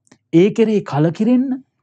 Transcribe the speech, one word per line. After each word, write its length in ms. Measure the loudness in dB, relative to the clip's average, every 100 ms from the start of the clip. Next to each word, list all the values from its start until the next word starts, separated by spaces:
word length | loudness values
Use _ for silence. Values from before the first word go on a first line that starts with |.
| _ _ _
ඒ 160 | 2 2
කෙරෙහි 300 | 2 0 0
කලකිරෙන්න, 800 | -2 -2 -2 0 0 0 -2 -6 -12 _